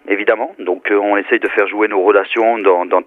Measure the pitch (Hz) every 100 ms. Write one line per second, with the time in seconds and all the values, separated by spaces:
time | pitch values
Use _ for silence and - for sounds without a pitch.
0 | - 98 104 110 131 - 90 92 - 101
1 | 101 101 98 113 101 - 98 104 107 101
2 | 95 101 95 113 113 117 98 90 90 92